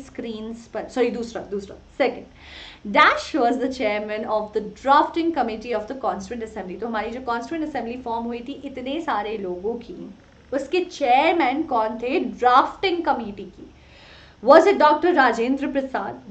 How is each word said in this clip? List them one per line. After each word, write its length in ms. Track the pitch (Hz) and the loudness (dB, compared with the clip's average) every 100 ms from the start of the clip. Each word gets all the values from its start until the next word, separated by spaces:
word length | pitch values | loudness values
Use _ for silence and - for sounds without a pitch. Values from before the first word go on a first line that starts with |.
| - | -10
स्क्रीन्स 600 | - 240 214 220 226 - | -12 -10 -8 -10 -12 -10
पर, 140 | 214 - 254 | -10 -6 0
सॉरी 140 | 240 | 0
दूसरा, 300 | 220 220 - - | 0 -6 -10 -8
दूसरा, 240 | 202 - - - - | -8 -8 -16 -10 -2
second। 280 | 269 - - - - - - - 208 | -2 -2 -12 -20 -20 -18 -18 -14 2
Dash 440 | 277 339 605 - | 6 6 4 -2
was 240 | 311 240 247 | 0 2 2
the 140 | 262 | -2
chairman 520 | - 214 208 214 214 - | -2 -2 -2 -4 -6 -2
of 260 | 214 214 | -2 -2
the 80 | 214 202 - | -4 -6 -4
drafting 500 | 262 294 - 339 330 | 4 6 4 0 0
committee 400 | 285 233 214 240 | 0 -2 -4 -4
of 140 | 214 - | -6 -6
the 80 | 262 | -6
Constituent 480 | 208 190 - 247 | -4 -4 -8 -10
Assembly। 360 | 220 214 185 - | -10 -10 -10 -8
तो 60 | 233 | -6
हमारी 220 | 220 220 | -4 -6
जो 140 | 247 254 | -6 -6
Constituent 400 | 233 - 330 302 | -6 -6 -6 -6
Assembly 340 | 262 226 247 | -6 -6 -8
फॉर्म 220 | 240 233 233 | -6 -6 -6
हुई 140 | 233 254 | -8 -10
थी 140 | 277 277 | -12 -12
इतने 340 | 254 254 311 | -10 -8 -6
सारे 360 | 311 214 208 220 | -4 -4 -4 -6
लोगों 360 | 185 180 202 233 | -6 -6 -6 -6
की, 160 | - - 190 - _ - - | -10 -14 -16 -18 _ -20 -8
उसके 300 | 277 269 370 | -6 -2 -4
चेयरमैन 800 | 359 - 262 254 320 349 254 277 311 | -4 -2 4 4 4 2 0 0 0
कौन 260 | 233 220 226 | 0 0 -2
थे 160 | 240 330 | -2 -2
ड्राफ्टिंग 840 | 214 196 247 254 330 - 381 339 311 | -2 0 6 6 4 0 -2 0 0
कमेटी 380 | 247 208 202 | -2 -6 -12
की? 300 | 185 - - - - - - - - - | -14 -18 -20 -20 -20 -20 -20 -20 -20 2
Was 240 | 220 311 392 | 8 10 8
it 100 | 254 | 6
डॉक्टर 340 | 294 302 359 | 6 6 4
राजेंद्र 540 | 302 254 233 240 269 277 | 4 4 2 0 -2 -2
प्रसाद? 500 | 269 262 214 202 - - | -2 -2 -4 -6 -10 -6